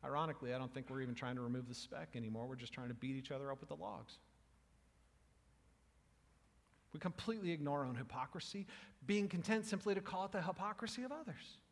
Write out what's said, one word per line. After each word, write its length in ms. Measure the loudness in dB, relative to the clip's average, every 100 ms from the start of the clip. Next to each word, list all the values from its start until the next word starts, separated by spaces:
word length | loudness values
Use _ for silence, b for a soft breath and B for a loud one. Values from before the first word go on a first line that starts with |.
Ironically, 500 | 2 2 2 2 0
I 40 | 0
don't 140 | 0
think 160 | -4 -4
we're 120 | -2
even 160 | -2 0
trying 180 | 0
to 60 | 0
remove 260 | 2 0 0
the 80 |
speck 360 | -6 -6 -6 -6
anymore. 320 | -4 -2 -2 -2
We're 80 |
just 180 | -4 -6
trying 160 | -4 -4
to 60 |
beat 220 | -2 -2 -2
each 160 | -2
other 180 | -2 0
up 80 | -2
with 120 | -4
the 40 |
logs. 440 | -4 -2 -4 -8 -14 -18 -20 -20 -20 -20 -20 -20 -20 -20 -20 -20 -20 -20 -20 -20 -20 -20 -20 -20 -20 -20 -20 -20 -20 -20 -20 -12
We 80 | -2
completely 500 | -2 -2 0 2 2
ignore 300 | 2 4 4
our 60 | 4
own 100 | 0
hypocrisy, 720 | -2 -2 -2 -4 -4 -4 -6 B B B
being 220 | 4 4 6
content 400 | 2 4 4 4
simply 300 | 2 4 2
to 40 |
call 240 | 2 0 2
it 40 |
the 100 | 2
hypocrisy 600 | 2 2 0 0 -2 -2
of 80 | -2
others. 480 | -4 -4 -6 -8 -16 -20